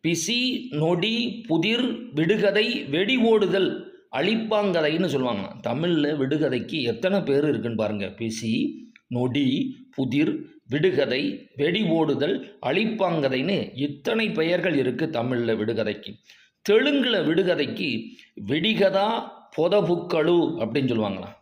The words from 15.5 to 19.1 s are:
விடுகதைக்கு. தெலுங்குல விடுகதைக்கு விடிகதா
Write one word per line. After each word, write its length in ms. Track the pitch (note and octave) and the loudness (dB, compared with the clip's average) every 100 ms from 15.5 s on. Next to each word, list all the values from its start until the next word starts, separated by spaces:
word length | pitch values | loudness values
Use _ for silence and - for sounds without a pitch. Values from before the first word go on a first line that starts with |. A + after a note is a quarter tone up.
| A2 | 0
விடுகதைக்கு. 580 | G#2+ A2 G#2+ G#2 - G#2 _ - _ _ - | -2 -2 -2 -4 -10 -18 _ -20 _ _ 2
தெலுங்குல 560 | G#3+ C4+ C#4 B3 G#3+ D3+ | 4 4 2 2 2 2
விடுகதைக்கு 760 | E3 F3+ D#3+ C#3+ - D3+ A2+ - - - - G2+ | 2 2 0 0 -2 -4 -4 -8 -16 -20 -14 -4
விடிகதா 920 | D3 G#3 A3 G3 F#3+ G#3 | 0 0 4 4 4 0